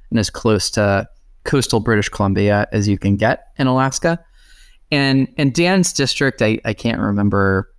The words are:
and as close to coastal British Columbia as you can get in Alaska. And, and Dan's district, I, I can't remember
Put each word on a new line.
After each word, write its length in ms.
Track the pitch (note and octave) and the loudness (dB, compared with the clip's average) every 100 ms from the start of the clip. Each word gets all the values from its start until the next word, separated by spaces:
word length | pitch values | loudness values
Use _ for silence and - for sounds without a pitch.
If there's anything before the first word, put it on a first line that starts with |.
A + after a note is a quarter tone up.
| - | -4
and 100 | A2+ | -2
as 100 | G2+ | -2
close 400 | - A2+ G#2 - | -2 0 0 0
to 360 | - G2+ G2 G#2 - _ - - | -2 0 0 -4 -14 _ -12 -2
coastal 340 | C#3+ - A#2 | -2 0 -2
British 300 | A2 G#2+ G2+ | 0 0 0
Columbia 580 | - G2+ G2 G2+ G#2 G#2 | -2 -2 2 2 0 0
as 140 | G#2 G#2 | -2 0
you 100 | G2 | 0
can 180 | G2 G2 | 0 0
get 320 | A2 - - - | 0 -2 -6 -4
in 100 | C3 | 0
Alaska. 520 | B2+ C3+ - E3+ E3+ - - - - - - - | 0 0 -2 -2 -4 -8 -20 -20 -20 -20 -20 -6
And, 360 | D3 C#3 C3+ C3+ - | -2 2 2 0 0
and 160 | C#3 | -2
Dan's 400 | B2 E3+ F#3+ F3 | 2 2 2 0
district, 480 | - C3+ - C#3 - | 0 -2 0 -2 0
I, 180 | A2 A2 - | 0 0 -4
I 80 | |
can't 260 | G#2 A#2 A2+ | -4 -4 -2
remember 680 | A2 G2+ G2+ G2+ G2 F#2+ - | -2 0 0 2 2 0 -2